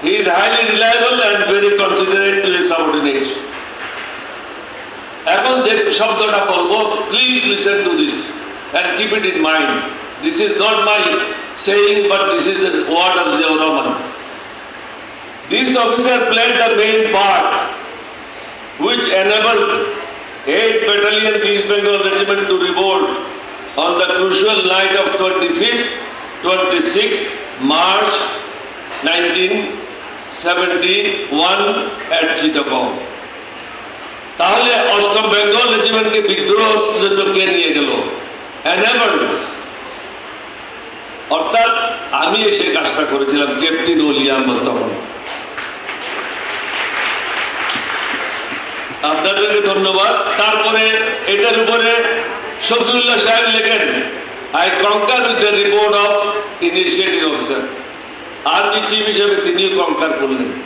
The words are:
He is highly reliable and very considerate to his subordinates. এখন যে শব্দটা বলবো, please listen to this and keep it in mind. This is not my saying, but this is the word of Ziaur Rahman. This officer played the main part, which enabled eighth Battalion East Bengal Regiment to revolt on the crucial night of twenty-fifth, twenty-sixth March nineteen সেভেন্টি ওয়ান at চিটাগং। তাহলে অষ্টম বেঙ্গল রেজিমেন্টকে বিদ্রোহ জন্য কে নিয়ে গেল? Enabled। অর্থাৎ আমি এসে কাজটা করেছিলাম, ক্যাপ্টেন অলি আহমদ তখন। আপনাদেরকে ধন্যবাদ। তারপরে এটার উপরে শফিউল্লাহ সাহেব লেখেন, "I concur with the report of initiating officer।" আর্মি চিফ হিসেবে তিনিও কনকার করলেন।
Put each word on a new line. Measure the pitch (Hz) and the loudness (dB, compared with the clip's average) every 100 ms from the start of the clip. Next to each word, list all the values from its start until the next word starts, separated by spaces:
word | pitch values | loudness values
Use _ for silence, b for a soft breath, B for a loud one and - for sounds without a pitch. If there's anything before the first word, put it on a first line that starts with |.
He | 156 202 | 0 0
is | 185 | 2
highly | 175 214 - 220 | 2 2 2 2
reliable | 220 226 233 240 247 220 | 2 4 4 4 2 2
and | 202 202 | 2 2
very | 196 202 202 | 4 4 4
considerate | 196 180 190 196 196 196 190 | 2 2 2 2 2 2 0
to | 175 | 0
his | 180 | 0
subordinates. | 165 156 147 143 135 135 - - - - - - - - - - - - - - - - - - - - 190 | 0 0 0 0 0 -2 -6 -10 -12 -14 -12 -12 -10 -10 -12 -12 -14 -14 -14 -14 -14 -14 -14 -16 -8 0 2
এখন | 254 254 220 | 2 2 4
যে | 208 208 190 | 4 2 2
শব্দটা | 226 220 214 202 196 | 2 2 2 2 2
বলবো, | 180 175 214 214 175 - | 2 2 2 0 -2 -2
please | 208 262 254 233 | 0 2 2 0
listen | 202 202 202 190 | 0 2 2 2
to | 160 | 2
this | 151 127 - - - - - 170 | 0 0 -6 -10 -12 -12 -6 -2
and | 175 - | -2 -2
keep | 214 214 | 0 0
it | 190 | 0
in | 156 156 | 0 2
mind. | 156 143 - - - - - 311 | 2 0 -2 -4 -10 -12 -4 -2
This | 311 208 | 0 0
is | 202 | 2
not | 208 220 214 | 2 2 2
my | 208 - 190 - - - - - | 2 2 0 -2 -6 -10 -6 0
saying, | 202 202 208 202 | 4 4 4 4
but | 196 190 | 2 2
this | 175 170 | 2 0
is | 190 190 | 2 2
the | 156 - 165 | 0 0 2
word | 185 - | 2 2
of | 156 151 | 0 0
Ziaur | 160 156 | 2 2
Rahman. | 156 143 131 - - - - - - - - - - - - - - - - | 2 0 -2 -4 -6 -10 -14 -14 -14 -16 -16 -16 -16 -16 -16 -16 -16 -16 -4
This | - 262 247 | 0 2 2
officer | 233 247 247 254 233 | 2 2 2 2 2
played | 226 233 240 | 2 2 2
the | 233 220 | 2 4
main | 214 220 220 196 | 4 4 2 2
part, | 202 185 - - - - - - - - - - - - - - 208 | 4 4 2 0 -4 -8 -12 -14 -14 -16 -16 -16 -16 -16 -16 -4 0
which | 240 240 185 | 0 2 2
enabled | 196 214 220 214 - - - - - - - - 131 170 | 2 2 2 2 2 0 -2 -6 -10 -12 -14 -10 -2 2
eighth | 226 220 220 | 2 2 2
Battalion | 202 202 214 220 208 202 | 2 2 2 2 2 2
East | 202 202 | 0 2
Bengal | 202 202 202 190 | 2 4 2 2
Regiment | 196 202 202 202 | 0 0 0 2
to | 185 175 | 2 2
revolt | 175 190 185 143 - - - - - - - | 0 2 2 0 -2 -8 -10 -12 -14 -10 -4
on | 170 175 | -2 0
the | 185 185 | 0 2
crucial | 190 185 208 208 185 185 | 2 2 2 2 2 2
night | 196 196 | 2 2
of | 202 202 | 0 0
twenty-fifth, | 190 185 170 165 220 233 240 - - - - - 170 | 0 0 0 0 0 0 -2 -6 -10 -12 -14 -6 -2
twenty-sixth | 185 185 175 156 175 220 - - - - - 131 | 0 2 2 0 0 0 0 -4 -8 -12 -4 0
March | 156 180 196 208 170 135 - - - - - - - 151 | 2 2 2 2 0 -4 -6 -10 -12 -14 -14 -14 -6 -2
nineteen | 175 170 165 185 214 214 - - - - - - - | 0 0 2 0 0 -2 -8 -10 -14 -14 -14 -16 -6
সেভেন্টি | 170 175 180 175 180 196 208 - - | -2 0 0 0 2 2 0 -2 -2
ওয়ান | 143 175 196 202 - - - - | 0 2 2 2 0 -4 -6 -2
at | 165 160 165 | 0 0 0
চিটাগং। | 151 151 143 131 123 101 - - - - - - - - - - - - - - | 0 0 0 -2 -2 -4 -10 -12 -14 -14 -16 -16 -14 -14 -14 -14 -14 -14 -16 0
তাহলে | 175 214 247 233 - | 2 4 4 2 2
অষ্টম | 202 208 208 214 | 2 2 2 2
বেঙ্গল | 208 208 226 240 220 | 2 4 4 4 2
রেজিমেন্টকে | - 220 214 214 | 2 2 2 2
বিদ্রোহ | 202 196 202 208 220 214 214 214 | 2 0 2 4 4 4 2 2
জন্য | 196 196 196 | 2 2 2
কে | 185 190 | 2 2
নিয়ে | 175 165 | 2 2
গেল? | 147 143 - - - - - - - 156 | 2 0 0 -4 -6 -10 -14 -14 -6 -2
Enabled। | 180 214 247 233 - - - - - - - - - - - - - - - - - - - - - - | 2 2 2 2 2 0 -2 -6 -10 -14 -14 -14 -14 -14 -14 -14 -14 -16 -16 -16 -16 -16 -16 -16 -16 -6
অর্থাৎ | 160 160 - 233 - - - - | -4 0 2 2 2 -2 -4 -4
আমি | - 160 208 | -2 0 2
এসে | 214 - - 160 | 2 2 2 0
কাজটা | 151 151 147 | 0 -2 0
করেছিলাম, | 139 135 143 143 127 | 0 0 0 0 0
ক্যাপ্টেন | 160 165 165 160 151 | 0 0 2 2 4
অলি | 139 135 | 2 2
আহমদ | 135 127 117 127 | 2 2 0 0
তখন। | 120 - - - - - - - - - - - - - - - - - - - - - - - - - - - - - - - - - - - - - - - - - - | 0 -2 -4 -8 -12 -10 -10 -10 -10 -10 -10 -10 -8 -8 -8 -8 -8 -6 -6 -6 -4 -4 -4 -4 -4 -4 -4 -4 -4 -4 -4 -4 -6 -4 -6 -6 -8 -8 -8 -8 -10 -10 -4
আপনাদেরকে | 147 160 185 196 208 208 | -2 0 0 2 2 4
ধন্যবাদ। | 202 196 190 190 208 240 - - | 2 2 2 4 4 2 0 0
তারপরে | 208 214 220 220 220 220 220 214 170 | 2 2 2 2 2 2 0 -2 0
এটার | 202 233 220 | 2 4 4
উপরে | 226 233 226 233 233 226 - - - - - | 2 4 4 2 2 -2 -4 -8 -10 -6 0
শফিউল্লাহ | 233 233 247 240 226 | 0 2 2 4 2
সাহেব | 208 226 233 | 4 4 4
লেখেন, | 226 220 220 - - - - - - - | 2 2 2 0 -2 -4 -8 -10 -12 -4
"I | 151 180 190 | 0 0 2
concur | 202 208 208 247 | 2 2 2 2
with | 247 233 208 | 2 2 2
the | 202 202 | 4 4
report | 208 208 | 4 4
of | 202 202 208 202 208 208 - 170 | 4 4 2 0 -2 -6 -2 0
initiating | 175 180 - 185 165 | 2 2 2 2 2
officer।" | 156 - 127 131 - - - - - - - - 143 175 | 0 -2 -2 -2 -4 -8 -12 -14 -16 -16 -16 -6 -2 0
আর্মি | 202 214 214 | 2 0 0
চিফ | 214 208 | 0 0
হিসেবে | 190 208 196 175 | 2 2 2 2
তিনিও | 175 190 190 | 0 2 2
কনকার | 170 151 160 - | 0 0 0 0
করলেন। | 139 131 123 123 | -2 -2 -4 -6